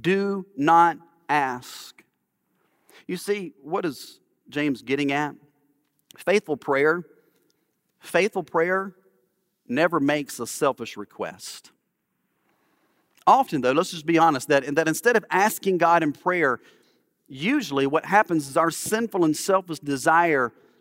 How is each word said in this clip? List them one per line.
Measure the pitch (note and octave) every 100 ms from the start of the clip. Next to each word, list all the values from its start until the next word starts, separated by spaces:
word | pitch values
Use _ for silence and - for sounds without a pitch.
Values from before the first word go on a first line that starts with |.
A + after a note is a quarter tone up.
do | D#3+ G3 G3+ G3 F#3 -
not | D3 E3+ E3+ C#3+ _ _ -
ask." | D3 C3 B2 - - - - _ _ _ _ _ _ _ _ _ - -
You | F3+
see, | - G#3 F3 -
what | C#3+ F#3+
is | F3+ B2+ - - _ _ _
James | D3 D3 A#2
getting | A2+ C#3 C#3+
at? | C#3+ D3 - _ _ _ _ _ _ _ -
Faithful | - G3+ F3+ C#3
prayer, | - C3+ D3+ F3 E3+ _ _ _ _ _ _ _ _ _
faithful | - E3+ G3 F#3+
prayer | D#3+ E3 F3 F#3+ G3 - _ _ _ _ _ _ -
never | B2 E3+ E3
makes | C#3+ D3 C3+ -
a | A2+
selfish | - C#3+ B2 A2+ -
request. | G2+ - F2 F#2 - - - _ _ _ _ _ _ _ _ _ _ _ _ _ _ _ -
Often, | A#3+ B3+ D3+
though, | B2
let's | C#3 F#3
just | E3+ D#3
be | E3
honest, | E3 C#3 -
that, | C#3+ C3 C#3+
that | D#3+
instead | D#3+ A#3 A3+
of | -
asking | F#3 G#3 - G3 F3+
God | E3+ E3+
in | D#3+
prayer, | C#3 - F3+ C#3+ A#2+ _ _ _ _ _ _ _
usually | C3+ F3+ D4 E3+ C#3
what | C#3 D3+ -
happens | G3 G#3+ E3 C#3
is | D3
our | E3
sinful | D#3 - A3 A#3 F#3+
and | E3 D3+
selfish | - F#3+ F3+ D3+
desire | C#3+ C#3 D3 E3 F3 C#3+ A#2+ - _ _